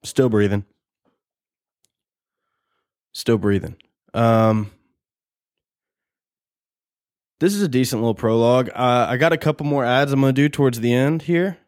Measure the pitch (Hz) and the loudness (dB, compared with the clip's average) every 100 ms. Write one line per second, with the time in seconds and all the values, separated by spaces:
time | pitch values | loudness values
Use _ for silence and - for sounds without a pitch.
0 | - - 127 107 101 104 101 _ _ _ | -4 -2 0 2 0 -2 -6 _ _ _
1 | _ _ _ _ _ _ _ _ _ _ | _ _ _ _ _ _ _ _ _ _
2 | _ _ _ _ _ _ _ _ _ _ | _ _ _ _ _ _ _ _ _ _
3 | _ - - 113 104 98 - - _ _ | _ -10 -2 0 0 -2 -4 -16 _ _
4 | _ - 117 113 113 110 101 _ _ _ | _ -2 2 4 2 0 -4 _ _ _
5 | _ _ _ _ _ _ _ _ _ _ | _ _ _ _ _ _ _ _ _ _
6 | _ _ _ _ _ _ _ _ _ _ | _ _ _ _ _ _ _ _ _ _
7 | _ _ _ _ 175 202 190 127 127 117 | _ _ _ _ -2 0 -2 0 -2 -2
8 | 117 104 113 113 117 127 127 - 127 123 | -2 -2 0 2 2 2 0 -2 0 0
9 | 117 123 165 160 156 - 147 143 120 127 | 0 0 0 0 -2 -4 -2 -2 0 0
10 | 143 135 135 131 147 143 135 117 117 123 | 2 2 2 2 0 2 -2 0 0 0
11 | 135 160 143 170 190 170 | 0 -2 -2 -2 -2 -6